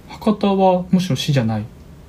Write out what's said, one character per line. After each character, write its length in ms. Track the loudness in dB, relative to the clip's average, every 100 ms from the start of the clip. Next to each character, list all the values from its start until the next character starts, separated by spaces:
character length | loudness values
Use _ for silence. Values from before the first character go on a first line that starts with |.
| -20
博 300 | -6 -2 0
多 160 | 0
は 300 | 2 4 2 2
む 100 | 0
し 80 | 0
ろ 80 | -4
市 160 | 0
じ 80 | 0
ゃ 40 |
な 140 | 0 -4
い。 60 | -6 -14 -20 -20